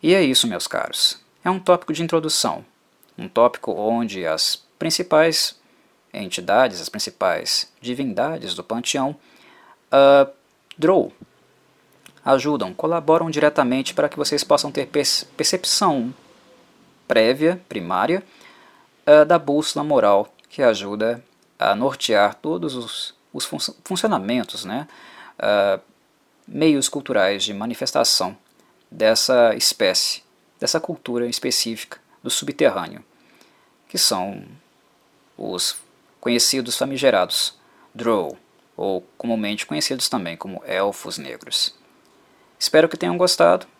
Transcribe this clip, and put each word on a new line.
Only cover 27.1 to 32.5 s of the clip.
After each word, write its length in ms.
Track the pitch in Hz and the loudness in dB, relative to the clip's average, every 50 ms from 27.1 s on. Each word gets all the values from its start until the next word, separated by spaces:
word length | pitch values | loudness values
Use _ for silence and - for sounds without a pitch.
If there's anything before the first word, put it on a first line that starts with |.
| 131 107 95 95 101 98 92 | 0 2 2 2 0 0 -4
de 100 | - 104 | -6 -6
manifestação 840 | 98 107 117 120 - 135 123 - 147 127 - - - - 90 98 - _ _ _ _ _ _ _ _ _ _ | -6 -8 -8 -6 -6 -8 -4 0 0 0 2 2 0 0 -4 -6 -12 _ _ _ _ _ _ _ _ _ _
dessa 640 | - 82 110 110 113 113 - - 131 123 120 117 110 | -6 0 2 2 4 2 2 2 4 6 6 4 4
espécie, 680 | 117 - - - - 110 95 92 - - - - - _ _ _ _ _ _ _ _ | 2 0 -2 0 2 0 2 2 2 -2 -2 -4 -8 _ _ _ _ _ _ _ _
dessa 220 | - - - 165 | -6 -2 -2 -2
cultura 480 | 156 - 170 - _ - 120 120 120 120 | -4 -4 -12 -10 _ -8 -4 -4 -4 -4
específica 720 | 117 - - 131 123 - - 117 113 107 - - - - _ _ _ _ _ | -6 -6 -4 -4 -2 -2 -4 -4 -6 -10 -12 -16 -18 -20 _ _ _ _ _
do 60 | 117 | -6
subterrâneo, 760 | - - - - | -6 -6 -6 -6